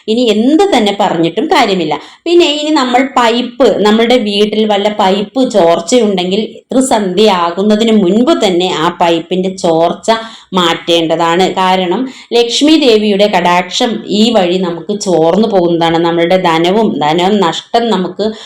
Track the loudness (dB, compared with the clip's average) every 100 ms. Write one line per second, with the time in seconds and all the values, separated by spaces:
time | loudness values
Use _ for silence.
0 | -4 -2 0 2 2 2 2 2 0 0
1 | -2 0 -2 -2 -2 0 0 0 -2 -6
2 | -8 -12 0 2 2 0 -2 0 0 0
3 | 0 0 0 -2 -4 0 0 2 2 2
4 | 2 0 0 0 0 0 0 0 -2 0
5 | 0 0 -2 -2 0 2 2 2 0 0
6 | 2 0 -2 -4 -4 -10 -4 -2 0 0
7 | 0 2 2 2 -2 -2 0 2 2 2
8 | 2 2 2 2 0 0 -2 -2 -2 0
9 | 0 0 -2 -4 -4 -4 0 2 0 -2
10 | -2 -4 -4 -18 -6 -2 0 -2 0 0
11 | 0 0 0 0 0 0 0 0 -2 -4
12 | -6 -10 -4 -2 -2 0 2 4 4 2
13 | 2 2 0 2 2 0 -2 -4 -4 -4
14 | -4 -2 0 0 0 0 -4 -6 -8 -6
15 | -2 0 2 2 2 2 0 0 0 0
16 | 0 0 2 2 2 0 2 2 0 0
17 | -2 0 0 0 0 -2 -4 -2 0 -2
18 | -4 -4 -6 -6